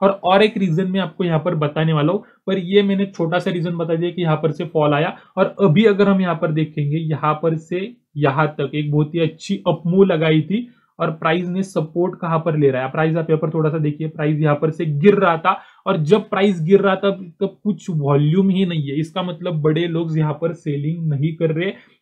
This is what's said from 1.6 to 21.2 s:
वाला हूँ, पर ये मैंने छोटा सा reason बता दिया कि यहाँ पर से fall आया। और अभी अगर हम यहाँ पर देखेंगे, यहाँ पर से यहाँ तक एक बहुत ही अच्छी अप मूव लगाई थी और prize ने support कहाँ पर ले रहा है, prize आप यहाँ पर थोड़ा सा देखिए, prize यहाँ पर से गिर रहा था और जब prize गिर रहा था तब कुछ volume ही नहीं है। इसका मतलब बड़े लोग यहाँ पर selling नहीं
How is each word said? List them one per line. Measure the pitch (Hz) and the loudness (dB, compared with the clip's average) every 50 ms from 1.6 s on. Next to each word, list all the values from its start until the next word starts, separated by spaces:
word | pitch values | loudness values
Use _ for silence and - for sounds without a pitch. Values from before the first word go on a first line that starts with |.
| 151 143 - 156 160 160 160 | -2 -2 0 0 0 0 2
वाला | 151 143 156 185 | 2 2 2 0
हूँ, | 208 - - _ _ _ - | -2 -4 -10 _ _ _ -4
पर | 190 190 | -4 -4
ये | 175 175 196 202 202 | -2 2 2 2 4
मैंने | 196 196 190 196 196 | 4 2 0 -2 -4
छोटा | - - 170 156 170 180 | -4 -4 -2 0 0 0
सा | 175 - | -2 -2
reason | 165 - 156 180 170 | -2 -2 -2 -4 -4
बता | 170 165 160 165 | -4 -2 -2 -2
दिया | 165 170 175 | -2 -2 -2
कि | 170 185 | -2 -2
यहाँ | 175 160 156 151 | 0 0 0 0
पर | 156 156 | 0 -2
से | 147 - 175 | -2 -4 -6
fall | 160 - 160 151 147 147 | -4 0 0 2 2 2
आया। | 143 156 185 - - - _ _ 185 | 2 0 -2 -4 -8 -16 _ _ -2
और | 196 - - - | -2 -2 0 0
अभी | 196 185 147 196 226 | 2 4 4 4 4
अगर | 226 202 185 202 196 | 4 4 4 4 2
हम | 196 185 | 4 2
यहाँ | 190 180 165 | 2 0 0
पर | 160 175 160 156 | -2 -2 -2 0
देखेंगे, | 156 156 156 - 156 147 143 147 165 | -2 -2 -2 -4 -4 -4 -2 -2 -2
यहाँ | 165 156 156 135 156 151 151 | -2 -4 -4 -2 0 -2 -2
पर | 151 170 165 160 160 | 0 0 -2 -2 -2
से | - - 180 180 190 233 - _ _ _ _ 147 | -4 -6 -6 -6 -6 -8 -12 _ _ _ _ 0
यहाँ | 147 139 131 151 156 147 | 0 0 2 2 0 0
तक | 151 - 143 139 147 | 0 -4 -6 -4 -4
एक | 151 151 147 | -4 -4 0
बहुत | 147 147 151 147 160 | 0 0 0 0 0
ही | 170 | -2
अच्छी | 165 156 160 - - - 196 190 - 180 | -2 -2 -2 -6 -8 -6 -6 -2 0 -2
अप | 165 - - 170 | -2 0 -2 0
मूव | 180 190 196 | 4 4 4
लगाई | 190 180 156 160 160 156 156 151 | 4 4 2 2 2 2 2 2
थी | 160 190 233 247 - - _ _ _ _ - | 0 -2 -4 -4 -8 -14 _ _ _ _ -6
और | 165 160 | -4 -4
prize | 160 - - 160 160 180 180 180 | -4 -4 -2 -2 -2 -2 -2 -4
ने | 175 190 190 | -4 -4 -6
support | - - 175 151 156 - 175 175 185 180 - | -4 -4 -4 -4 -4 -2 -2 -2 -2 -4 -6
कहाँ | - 165 165 160 | -6 -4 -4 -2
पर | 160 175 156 151 | -2 -2 0 2
ले | 143 139 | 2 2
रहा | 127 127 131 | 2 0 -2
है, | 135 | -4
prize | - 160 156 160 160 165 | -2 0 0 0 0 -2
आप | 160 160 | 0 0
यहाँ | 160 156 | 0 0
पर | 165 156 | 0 -2
थोड़ा | 160 165 156 156 | -2 -2 -2 0
सा | 143 165 | 0 0
देखिए, | 151 151 147 151 160 156 | -2 -2 -2 -4 -8 -8
prize | 156 - 151 151 156 147 | -6 -4 -2 -2 0 0
यहाँ | 156 147 147 | 2 2 2
पर | 147 160 156 | 2 0 -2
से | 156 - 175 | -2 -4 -4
गिर | 156 147 143 156 208 196 | -4 -2 4 4 4 6
रहा | 196 190 180 165 160 | 6 4 2 2 2
था | - 180 196 - - - - _ _ 190 | 0 -2 -2 -2 -6 -16 -20 _ _ -4
और | 190 165 | -2 -2
जब | 151 143 202 220 214 - | 2 2 2 2 2 0
prize | - 190 196 208 190 170 | 0 2 2 2 2 0
गिर | 156 165 196 196 | 2 4 4 4
रहा | 190 196 190 | 4 2 0
था | 190 202 196 | 0 0 -2
तब | 190 185 190 170 - _ 196 190 - _ - | -2 -2 -8 -14 -6 _ -6 -6 -6 _ -4
कुछ | 208 208 - - - | -4 -4 -4 -6 -6
volume | 175 156 143 139 143 143 147 151 160 190 190 196 | -4 -2 0 2 2 4 4 4 4 4 4 4
ही | 185 190 196 | 2 2 0
नहीं | 180 175 156 | 0 0 -2
है। | 143 139 135 | -4 -2 -4
इसका | 151 151 151 - 185 180 | -4 -4 -4 -4 -6 -6
मतलब | 180 170 160 175 180 170 156 | -4 -6 -6 -6 -4 -4 0
बड़े | 147 156 156 165 175 175 | 0 0 2 2 0 -2
लोग | 165 165 170 160 156 156 | -2 -2 -2 -2 0 0
यहाँ | 156 151 147 | 0 0 -2
पर | 151 165 165 160 | -2 -4 -4 -4
selling | 160 - 156 143 143 143 151 170 175 165 156 | -4 -6 -6 -6 -4 -4 -4 -4 -2 -2 -2
नहीं | 147 131 | -2 0